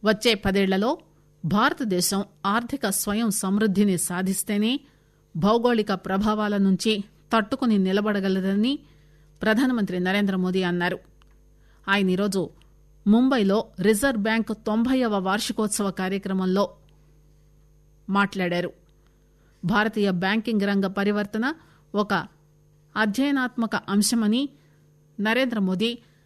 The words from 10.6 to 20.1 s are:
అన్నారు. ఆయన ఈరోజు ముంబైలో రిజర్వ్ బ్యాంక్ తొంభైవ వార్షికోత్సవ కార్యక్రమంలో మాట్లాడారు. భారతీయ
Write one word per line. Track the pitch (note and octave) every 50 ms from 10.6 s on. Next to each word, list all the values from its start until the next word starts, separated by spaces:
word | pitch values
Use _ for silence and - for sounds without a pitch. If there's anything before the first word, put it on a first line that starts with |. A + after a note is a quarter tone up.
| F#3
అన్నారు. | F3 F3 F3 F3 F3+ F#3 - - - _ _ _ _ _ _ _ _ _ _ _ _ _ _ _
ఆయన | - G3 G3+ G3 F#3
ఈరోజు | F3+ F3+ G3+ G#3 F#3+ G3 F3 - - - - _ _ _ _ _ _ _ _
ముంబైలో | G3+ G#3 A3+ B3 C4 C4+ B3+ G#3 G3 F#3+ A3 A3 - - -
రిజర్వ్ | F#3 G3+ A3 G3+ C#4 C#4 C4+ A3 G3
బ్యాంక్ | A3 A3 A3+ A3 - A3+ G#3 -
తొంభైవ | - G#3+ A3+ A#3 B3+ C4 C4 B3+ A#3 G#3+ G3
వార్షికోత్సవ | F#3 F#3+ F#3+ G#3+ - - A3 - A3 G#3 - - G#3 G3
కార్యక్రమంలో | F#3+ - F#3 F#3 F#3+ G3 F#3+ G3+ G3 F#3+ F#3 F#3 F#3 G3 G3+ F#3+ - _ _ _ _ _ _ _ _ _ _ _ _ _ _ _ _ _ _ _ _ _ _ _ _ _ _ -
మాట్లాడారు. | F#3+ G3 G3+ G3 - G3 F3+ F3 F3 F3 F3 F3+ - _ _ _ _ _ _ _ _ _ _ _ _ _ _ _ _ _ -
భారతీయ | E3+ G#3 G#3 G#3+ A3+ A3 A3 G#3 G3+